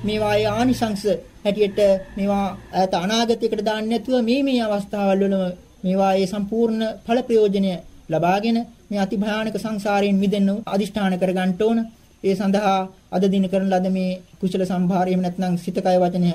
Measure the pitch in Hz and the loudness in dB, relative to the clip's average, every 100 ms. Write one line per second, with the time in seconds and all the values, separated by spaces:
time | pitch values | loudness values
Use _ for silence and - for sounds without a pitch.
0 | 202 214 208 208 214 214 254 233 226 202 | -2 -2 0 2 0 0 0 0 -2 -2
1 | 208 170 - - 208 202 208 202 202 190 | -2 -2 -4 -4 -4 0 0 4 4 4
2 | 196 - 196 202 196 180 - 180 185 175 | -2 -4 -2 0 -2 -6 -6 0 0 0
3 | 185 226 233 226 226 214 208 214 220 233 | 0 0 2 0 0 -2 -2 -2 -2 -2
4 | 226 254 226 262 277 247 220 202 202 208 | 0 0 2 0 2 0 0 -2 -4 -2
5 | 196 190 196 196 185 180 - - 185 190 | 2 2 2 0 -2 -6 -16 -6 -2 2
6 | 196 190 180 208 202 226 233 220 220 - | 2 2 0 -2 -4 0 0 0 -4 -6
7 | - 233 247 226 208 196 190 170 - - | -2 -2 2 2 2 2 -2 -4 -10 -20
8 | - 160 170 196 226 233 233 - - 202 | -4 0 2 2 0 -2 -4 -16 -8 -4
9 | 196 214 214 214 220 208 220 214 208 202 | -2 -2 -2 -2 -4 -6 -6 -4 0 0
10 | 202 196 196 202 196 208 233 196 208 220 | 2 2 2 2 0 0 -2 -2 -2 -2
11 | 190 185 185 185 185 180 214 226 226 - | -2 0 0 0 -2 0 0 0 -2 -10
12 | - _ 196 190 196 196 208 190 190 - | -20 _ -2 0 0 2 2 0 -2 -12
13 | _ 180 196 196 190 190 190 185 185 190 | _ 0 2 2 0 0 2 0 0 -2
14 | 185 185 - - 190 190 180 180 180 190 | -2 -6 -12 -6 -4 -2 -2 0 0 0
15 | 185 185 180 180 185 175 - 180 190 180 | 0 0 -2 -2 -2 -2 -4 -2 2 4
16 | 180 180 175 | 2 2 0